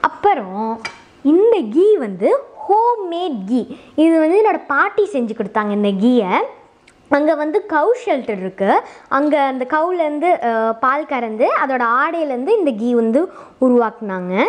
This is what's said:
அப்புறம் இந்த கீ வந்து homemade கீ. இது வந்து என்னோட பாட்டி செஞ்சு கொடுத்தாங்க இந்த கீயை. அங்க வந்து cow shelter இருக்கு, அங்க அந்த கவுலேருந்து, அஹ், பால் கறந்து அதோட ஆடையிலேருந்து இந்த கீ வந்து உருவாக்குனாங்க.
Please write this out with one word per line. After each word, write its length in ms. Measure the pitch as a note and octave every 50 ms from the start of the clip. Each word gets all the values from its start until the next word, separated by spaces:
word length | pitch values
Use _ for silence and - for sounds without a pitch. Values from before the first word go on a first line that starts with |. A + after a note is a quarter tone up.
அப்புறம் 800 | - - - - - G4+ G4 C#4+ G#3 F#3 F#3 G3+ A3 A3 A3+ A3+ A3+ - - - - - _ - _
இந்த 340 | C#4 D#4 F4+ G#4 A#4 A#4 G4 B3 G#3
கீ 240 | G#3+ D#4 F#4+ G#4+ G#4+
வந்து 340 | F#4 C4 G#3 F#3+ E3+ G3+ D4 A4 C#5 - - - - -
homemade 840 | - G4 G#4+ A4+ A#4+ A#4+ A4 G4 F4 E4+ E4+ F4+ F#4 C#4 G#3 F#3+
கீ. 140 | F#3+ A#3+ B3+ G#3 - - - - - -
இது 240 | - D#4 E4 E4 D#4+
வந்து 180 | D#4 D#4 F4 G#4
என்னோட 240 | G#4+ G#4+ F4+ - -
பாட்டி 420 | - C#4 C#4 E4+ G4+ G4+ - G#4 G4+ -
செஞ்சு 200 | C4+ A#3+ G#3+ A3 -
கொடுத்தாங்க 320 | G#3+ F#3+ - A3 G#3+ G#3
இந்த 200 | G3+ G#3 G#3 G3+
கீயை. 400 | G3 F#3+ G3+ B3 B3+ A#3+ G3+ F3+ G3 D4 A4+ C#5 - - - _ _ _ _ _ _ _ _ _
அங்க 260 | D4 C#4+ D4 D4+ D#4+
வந்து 300 | D4 D4+ D#4 D#4 G#4 F#4+ -
cow 220 | E4 D4+ D4 G4+ B4 A#4+ -
shelter 340 | G#4 D#4+ C4+ A3 - G#3+ F#3+
இருக்கு, 320 | F#3 F#3+ F#3 - G3 G3 C4+ G#4 - - - - - -
அங்க 320 | - C4+ D4 D4+ C#4 D4+
அந்த 240 | C#4 C4+ C4 B3+ B3+
கவுலேருந்து, 640 | B3+ D#4 D#4 D#4+ F4 F#4 F4 D#4+ D4+ D4 D4 C#4 F4 F4 -
அஹ், 340 | - A#3 A3+ A3+ A3 A3+ A3+ A3+
பால் 260 | - B3+ C4+ D4 D#4
கறந்து 420 | D4 C#4+ B3 A#3+ A3+ A3 G#3+ C4 F#4 - - D#4
அதோட 180 | C4 C4 B3+ B3 A3+ A#3 B3+
ஆடையிலேருந்து 560 | C#4+ D#4+ E4 E4+ D#4+ D4 B3+ A#3+ B3+ E4 A4+
இந்த 140 | A4 F4+ C#4+
கீ 220 | A#3+ G3+ A3+ B3 B3
வந்து 380 | A#3 A#3 A3+ A3 C#4 F4 F#4 - - - - - _
உருவாக்குனாங்க. 720 | C4 B3+ B3 A#3+ A#3 A3 G#3+ - A3 G#3 F#3+ F#3 F3+ F3+ F#3 G3 C4+